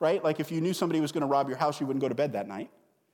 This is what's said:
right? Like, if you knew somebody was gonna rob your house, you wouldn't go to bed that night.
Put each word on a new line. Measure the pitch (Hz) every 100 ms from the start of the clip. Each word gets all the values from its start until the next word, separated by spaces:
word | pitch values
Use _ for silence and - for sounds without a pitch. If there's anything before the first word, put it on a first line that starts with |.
right? | 160 180
Like, | 156 156
if | 151
you | 165
knew | 165
somebody | 185 175 160
was | 151
gonna | 160 143
rob | 139 131
your | 127
house, | 151 143
you | 139
wouldn't | 135
go | -
to |
bed | 117 147
that | 104 101
night. | 98 117 _ _ _ _